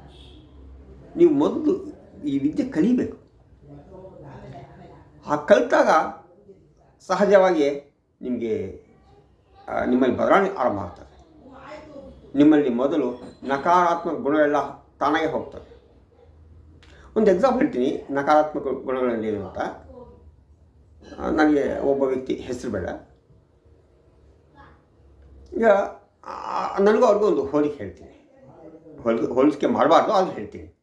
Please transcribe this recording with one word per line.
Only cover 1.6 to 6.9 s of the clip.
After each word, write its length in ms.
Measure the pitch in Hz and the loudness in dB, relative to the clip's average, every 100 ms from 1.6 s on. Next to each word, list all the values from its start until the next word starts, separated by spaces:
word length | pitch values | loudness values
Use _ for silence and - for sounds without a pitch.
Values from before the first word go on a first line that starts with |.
| 311 - - - - - - | -2 -2 -6 -18 -20 -12 -6
ಈ 140 | 139 | -2
ವಿದ್ಯೆ 300 | 147 214 - | -2 -2 -4
ಕಲಿಬೇಕು. 480 | 156 202 254 - - _ _ _ _ 143 143 - 185 190 - 139 - - - - - - - - - - | 0 0 0 -2 -8 _ _ _ _ -20 -20 -20 -20 -20 -20 -20 -20 -20 -20 -20 -20 -20 -20 -20 -16 -6
ಆ 80 | 147 | -2
ಕಲಿತಾಗ 540 | - 247 - - 240 160 180 - - _ - - _ _ _ | 4 4 4 4 4 4 0 -8 -20 _ -20 -20 _ _ _